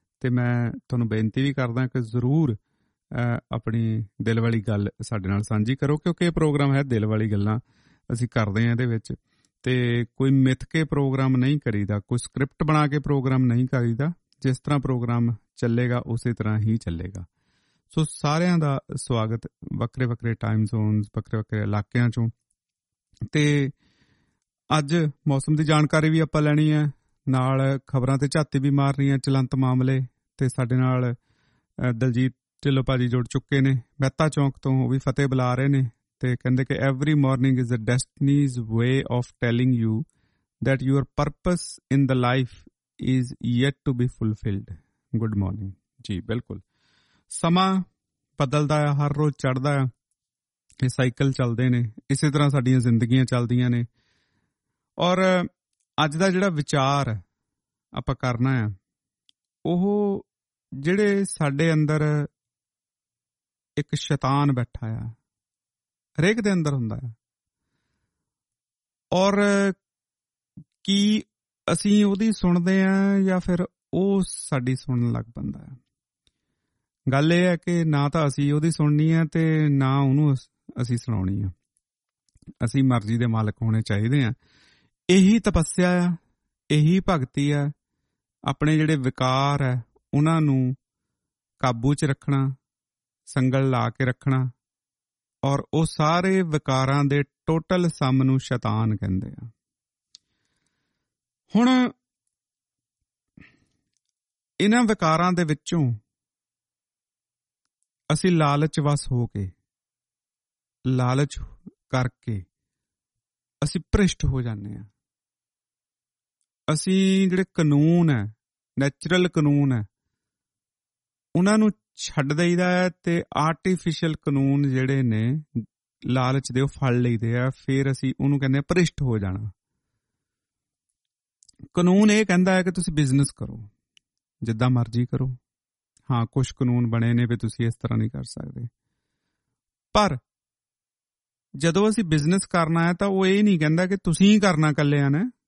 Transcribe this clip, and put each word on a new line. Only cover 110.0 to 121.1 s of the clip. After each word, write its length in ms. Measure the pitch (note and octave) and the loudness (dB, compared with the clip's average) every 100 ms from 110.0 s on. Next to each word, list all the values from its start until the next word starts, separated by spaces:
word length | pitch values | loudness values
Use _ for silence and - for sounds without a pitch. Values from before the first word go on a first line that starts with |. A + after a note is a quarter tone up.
| _ _ _ _ _ _ _ _ B2+ | _ _ _ _ _ _ _ _ -4
ਲਾਲਚ 540 | B2+ B2 C3 C#3+ - - - - - _ | 0 0 0 -2 -4 -14 -16 -20 -20 _
ਕਰਕੇ 560 | C3 B2 - - G2 F2+ _ _ _ _ _ _ _ _ _ _ _ | -4 -4 -6 -8 -8 -10 _ _ _ _ _ _ _ _ _ _ _
ਅਸੀਂ 160 | D#3 F3 - | -6 -6 -2
ਭ੍ਰਿਸ਼ਟ 320 | G#3+ F#3+ - | 0 2 0
ਹੋ 180 | D3 C3 | -2 -2
ਜਾਂਦੇ 340 | A#2 G#2 G#2 G#2+ | -4 -8 -10 -14
ਆ। 80 | G#2 _ _ _ _ _ _ _ _ _ _ _ _ _ _ _ _ _ - | -16 _ _ _ _ _ _ _ _ _ _ _ _ _ _ _ _ _ -4
ਅਸੀਂ 580 | D#3 - F#3+ F#3+ F#3+ F#3+ | -2 0 2 4 4 2
ਜਿਹੜੇ 140 | F3+ F#3 | 0 -2
ਕਾਨੂੰਨ 560 | - D#3+ C#3+ D#3 F3 E3 | 0 2 4 6 4 4
ਹੈ, 240 | B2+ G2+ - _ _ _ - | 2 -2 -10 _ _ _ -4
ਨੈਚੁਰਲ 480 | C#3 - D#3 F3+ F3+ | -4 -4 0 2 2
ਕਾਨੂੰਨ 440 | E3 D3 C#3+ C#3 | 2 4 4 2
ਹੈ, 120 | A#2+ G#2 _ _ _ _ _ _ _ _ _ _ _ _ | 0 -4 _ _ _ _ _ _ _ _ _ _ _ _